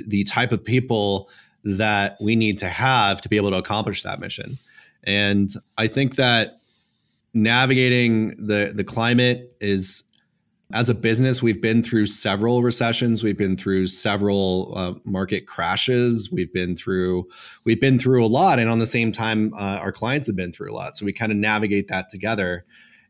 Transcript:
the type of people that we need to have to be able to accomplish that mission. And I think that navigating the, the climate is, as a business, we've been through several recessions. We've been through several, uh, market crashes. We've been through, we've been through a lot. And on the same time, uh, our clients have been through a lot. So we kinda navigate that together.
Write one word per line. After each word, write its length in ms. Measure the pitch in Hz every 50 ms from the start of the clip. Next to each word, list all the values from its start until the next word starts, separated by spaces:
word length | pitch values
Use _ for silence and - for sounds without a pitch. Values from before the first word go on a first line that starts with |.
| -
the 160 | 110 104 101 98
type 280 | 101 - 123 123 123
of 120 | 117 101 -
people 640 | - 117 127 123 - 120 107 104 101 98 95 - - - - - _ _ _ -
that 540 | 104 98 95 110 107 107 101 101 101 - -
we 140 | 107 104 117
need 220 | 113 113 107 101
to 120 | 98 101 90
have 520 | - - 123 131 131 123 104 101 98 95
to 80 | - 101
be 60 | 107
able 160 | 104 101 101
to 60 | 95
accomplish 460 | 92 90 - 104 107 101 - 95 - -
that 160 | 98 95 92
mission. 380 | 90 95 - - - - - - - _ _ - - _ _ _ _
And 460 | - 98 101 104 101 101 101 101 98 - - - _ _
I 100 | - 110
think 280 | 107 - 135 139 127 131
that 420 | - 131 123 120 117 107 - - _ _ _ _ _ _ _ _ _ _ _ _ _ _ _ -
navigating 1000 | 113 107 113 120 123 135 131 135 127 127 127 123 123 120 117 113 110 110 107 - - 104
the, 260 | 104 104 104 101 - -
the 120 | 104 95
climate 720 | - - 117 113 117 120 120 123 123 123 123 - - _ _
is, 420 | - 101 101 95 95 - - - - _ _ _ _ _ _ _ _ _ _ _ _ - 104
as 140 | 113 120
a 80 | 127 120
business, 460 | 98 - 113 113 117 131 131 127 127
we've 200 | - 117 107 -
been 220 | - 110 113 117 113
through 220 | - 120 110 107
several 580 | 101 - - - 110 98 101 107 117 123 123 120
recessions. 580 | 123 117 - 120 117 113 - 127 117 113 104
We've 160 | 113 107 95
been 200 | - 104 95 95
through 300 | 92 - 98 95 95 92
several, 840 | 90 - - - 107 101 101 101 101 101 98 95 92 92 92 95 - -
uh, 160 | 95 92 90 90 - -
market 420 | - 98 92 98 92 110 95 -
crashes. 840 | - - - 85 85 95 101 - - 127 123 120 120 117 113 101 -
We've 220 | 185 92 92 82 -
been 240 | 95 90 87 90
through, 500 | - - 95 95 92 90 92 92 90 90 - - - - - - - _
we've 160 | 113 113 113
been 180 | 135 135 135 120
through 260 | 123 127 131 123 117
a 20 |
lot. 300 | 110 113 139 185 190 151
And 120 | 123 113 113
on 100 | 117 113
the 60 | 117
same 260 | 110 - 120 117 113
time, 420 | 107 - 110 110 110 107 107 107 107
uh, 260 | 104 101 98 98 98
our 100 | - 98
clients 360 | - - 113 117 135 151 131
have 100 | - 101
been 160 | 92 92 90 87
through 180 | - 101 95
a 20 | 107
lot. 220 | 110 107 110 -
So 100 | - 104
we 60 | 101
kinda 240 | 95 - 113 107 104
navigate 540 | 104 104 107 107 107 107 104 101 101 98 -
that 180 | 98 95 90
together. 560 | - - 95 98 107 113 104 95 90 90 87 - _ _ - - _ _ _ _